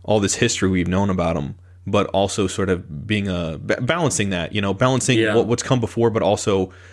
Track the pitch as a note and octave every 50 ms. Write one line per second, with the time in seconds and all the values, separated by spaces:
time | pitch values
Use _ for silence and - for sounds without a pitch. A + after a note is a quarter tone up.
0 | - - G#2 G#2+ G2+ F#2+ - - B2 A2+ - - G2 F#2+ F#2 F2+ E2+ F2+ F2+ F#2+
1 | G2+ G2+ F#2 F#2 E2+ E2 E2 D2+ D2 C#2 - - - - - - - G2 G2+ G2+
2 | F#2+ - - F#2+ G2+ F#2+ - - G2 F#2 - - G2 F#2+ F#2 F2 - - D2+ D2
3 | F2+ G2 G#2+ G#2 G2+ G2 F2+ F2 E2+ D#2+ D#2 D2+ G2 - - - B2+ A#2+ E3 F3
4 | E3 C3 - - G#2 G2 F#2+ F2 E2 - G2 G#2 G2+ G2 F#2+ G2 B2+ B2+ C3+ B2
5 | - - B2 A2+ A2+ A2 G#2 A#2 - G#2+ A#2+ - - - C3 B2 A#2 G2+ - A2+
6 | A#2 A#2 G#2+ A2 D#2+ F#2 G#2+ A#2 - A2+ G2 G2 F#2 - - - - -